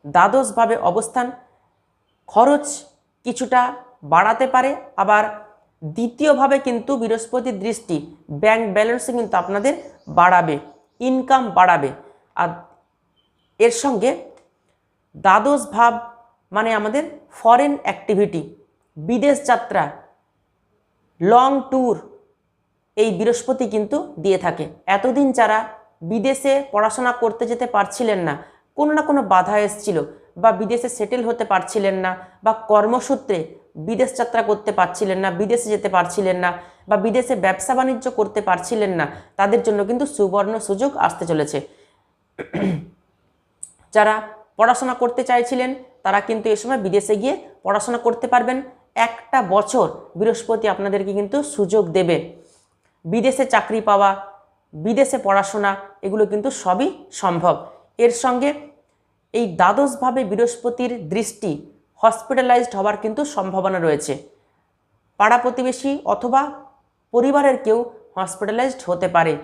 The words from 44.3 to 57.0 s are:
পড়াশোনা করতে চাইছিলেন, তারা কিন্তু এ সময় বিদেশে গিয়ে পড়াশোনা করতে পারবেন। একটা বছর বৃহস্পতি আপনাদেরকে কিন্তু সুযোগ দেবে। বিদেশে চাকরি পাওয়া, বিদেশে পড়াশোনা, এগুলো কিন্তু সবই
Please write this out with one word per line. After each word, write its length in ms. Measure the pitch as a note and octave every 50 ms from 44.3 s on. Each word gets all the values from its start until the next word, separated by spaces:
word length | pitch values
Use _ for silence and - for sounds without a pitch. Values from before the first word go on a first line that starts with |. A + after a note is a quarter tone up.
| - - - _ _ -
পড়াশোনা 360 | A3 A#3 B3 B3 C4+ B3+ B3 B3
করতে 200 | A#3+ A#3+ A#3+ - B3 B3
চাইছিলেন, 400 | B3 A#3+ A#3 A#3 C4+ B3 B3+ B3+ C4+ C4 - - _ _
তারা 180 | _ G3 G3 G3+ G3+ -
কিন্তু 180 | A3+ A3 G#3+ A3+ G#3+
এ 20 | G#3+
সময় 180 | - A#3+ C4+ B3 F#3+
বিদেশে 280 | F#3+ E3+ G3+ G3 - G#3+ G3+
গিয়ে 120 | A3+ C4+ E4+ G4 - - - _ _
পড়াশোনা 340 | F#3 G3+ G#3 - B3 A#3+ A#3+ -
করতে 200 | A#3+ A3+ - - A#3+
পারবেন। 260 | B3 B3 A3 A#3 B3+ C4+ C4+ - - _ _ _ _ A3 A3+
একটা 320 | A#3 - - - - - C4 A3 F3 -
বছর 320 | G#3+ - C4 - B3 F#3 D#3 - - - - - E3
বৃহস্পতি 480 | G#3 A3+ A3+ A#3 - - A3+ G#3+ A3 G#3 F#3
আপনাদেরকে 380 | G3 G3 G3+ F#3+ G3 G3 G3 G3 G3+
কিন্তু 180 | G#3 G3 C4+ C#4+ C#4+ D4 -
সুযোগ 300 | - G3+ F3 G3+ A3 G3 E3 D#3
দেবে। 200 | F#3 F3+ E3+ E3 A#2+ - - - - - _ _ _ _ _ _ _ _ _ _ _ _
বিদেশে 400 | E3 F#3+ A#3+ G#3+ C4 C4 C4+ C4 C4 B3
চাকরি 260 | G#3 - - A3 A3 G#3+ A3
পাওয়া, 220 | G3+ G3 G3+ G3 G3 G3 - - - _ _ _ _ _ _ _ -
বিদেশে 440 | D3+ D#3 G#3+ A#3 B3 C4+ - - B3+ -
পড়াশোনা, 440 | G3 G3 G3 G3 G3 - G#3+ G3+ G3 G3 G3 - - - _ -
এগুলো 180 | F#3+ F#3+ G#3+ G#3 G3
কিন্তু 160 | G#3 G#3 G#3 C4+ C4 -
সবই 260 | - F#3 F#3 G3 C#4 D4 - -